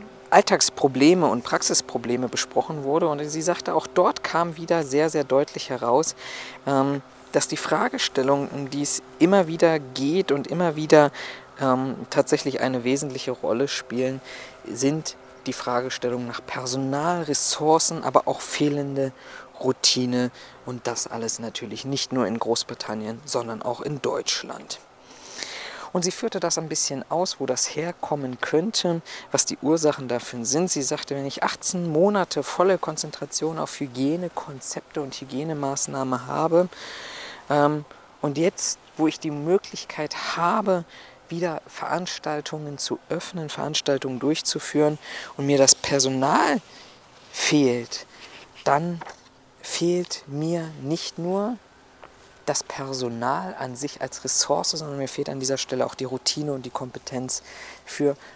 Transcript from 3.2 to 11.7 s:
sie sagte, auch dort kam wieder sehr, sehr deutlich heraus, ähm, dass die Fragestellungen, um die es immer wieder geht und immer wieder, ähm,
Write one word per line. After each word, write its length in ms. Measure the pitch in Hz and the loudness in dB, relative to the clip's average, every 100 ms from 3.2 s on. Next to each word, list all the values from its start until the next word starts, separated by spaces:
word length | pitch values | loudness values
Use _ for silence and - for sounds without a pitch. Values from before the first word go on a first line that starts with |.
sie 180 | 151 156 | -4 -4
sagte, 320 | 160 175 - | -2 -2 0
auch 140 | 170 - | -2 0
dort 360 | - 190 - | 4 4 2
kam 340 | - 165 170 160 | -2 0 0 -2
wieder 260 | 165 170 | 0 2
sehr, 260 | 147 139 156 | 2 4 4
sehr 140 | 151 | 2
deutlich 460 | 135 131 147 - - | 2 4 2 -2 -6
heraus, 460 | 127 120 127 165 - - - - - - | -2 4 4 4 -2 -8 -12 -12 -8 0
ähm, 360 | 139 135 143 - - - | 4 4 0 -6 -18 -2
dass 160 | 165 - | 0 2
die 100 | 156 | 0
Fragestellungen, 920 | - 160 240 262 - - 131 139 139 | 0 2 2 0 -2 2 2 2 0
um 200 | 139 139 | -6 -6
die 120 | 135 | -2
es 200 | 143 - - - | 0 -2 -4 2
immer 280 | 170 196 165 | 6 6 4
wieder 320 | 165 170 160 | 4 4 4
geht 520 | 131 127 135 175 185 | -2 -2 0 2 2
und 160 | 143 131 | 0 0
immer 280 | 165 175 156 | 0 0 0
wieder, 360 | 151 156 143 - - - - - | 6 8 8 4 -12 -14 -16 -2
ähm, 360 | 135 | 2